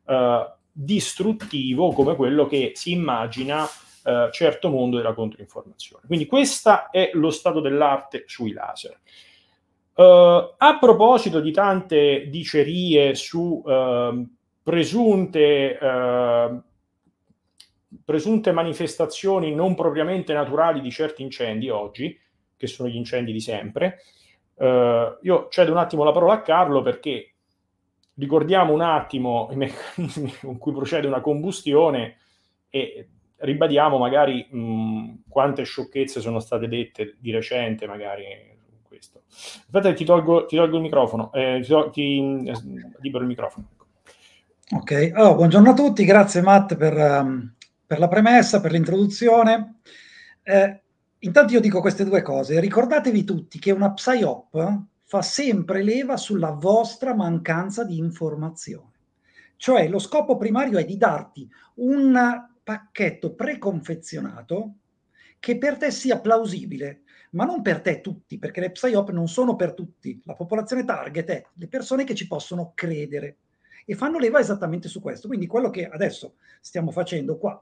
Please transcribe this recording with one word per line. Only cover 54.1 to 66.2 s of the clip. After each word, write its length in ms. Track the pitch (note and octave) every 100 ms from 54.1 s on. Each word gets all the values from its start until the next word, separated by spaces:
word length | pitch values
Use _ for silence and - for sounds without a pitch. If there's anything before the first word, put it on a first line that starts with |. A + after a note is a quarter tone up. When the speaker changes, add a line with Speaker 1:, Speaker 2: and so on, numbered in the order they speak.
| B3+ F3 B2 - D#3 E3+ G#3 - _
Speaker 2:
fa 180 | _ G3+
sempre 640 | F#3+ - C#4+ G3+ E3 F#3+
leva 340 | G#3 A#3+ C4+ C4
sulla 340 | - G#3 D#3+
vostra 600 | D3 E3+ A3 A3 - C4
mancanza 720 | A3 F3 E3 E3 E3 F#3+ G#3
di 140 | A3+ E3+
informazione. 960 | E3 E3 D#3+ D3+ D#3+ D#3+ - B2 - _ _ _ _ _ _ _
Cioè 300 | - B3+ D#3+
lo 120 | G3
scopo 380 | G3+ D4+ D4+ B3
primario 400 | G#3 A3 C#4 G3+
è 80 | D#3+
di 120 | G3
darti 520 | G#3+ D3+ - - B2 _ _ -
un 720 | B3 C#4+ C4+ B3 A#3+ A#3+ - _
pacchetto 720 | - G#3+ - - F#3 - E3
preconfezionato 1400 | - C4 D4 G3+ E3+ D3+ E3 - D#3+ C3+ A2+ A#2+ F3+ A3 - _ _ _ _ _ _
che 180 | - A#3+
per 200 | C#4 C#4+
te 140 | D4+
sia 280 | - C4
plausibile, 800 | G#3+